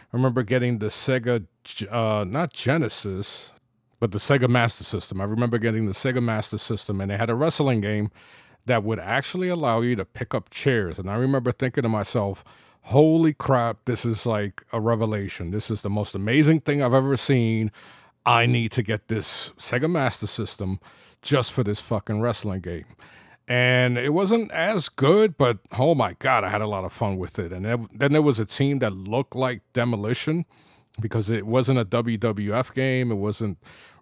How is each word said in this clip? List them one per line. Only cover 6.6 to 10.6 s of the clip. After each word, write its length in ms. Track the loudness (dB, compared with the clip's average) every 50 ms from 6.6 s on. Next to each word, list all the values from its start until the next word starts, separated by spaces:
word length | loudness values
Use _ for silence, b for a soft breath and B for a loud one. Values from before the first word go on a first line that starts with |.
| -4 -4 -4 -4 -4 -4 -4 -4
and 100 | -2 -2
they 60 | -2
had 140 | -2 -2 0
a 40 | 0
wrestling 460 | 0 0 0 2 2 2 2 2 2
game 300 | 0 0 -2 -2 -2 -4 B B B B B B B B B B B
that 180 | 0 0 0 2
would 160 | 0 -4 -4
actually 480 | -2 -2 -2 -2 -2 -2 -4 -4 -2 -2
allow 320 | -2 0 0 2 2 2
you 160 | 2 2 0
to 80 | 0 -2
pick 300 | -6 -6 -10 -8 -4 -4
up 160 | -6 -6 -6
chairs. 480 | -8 -2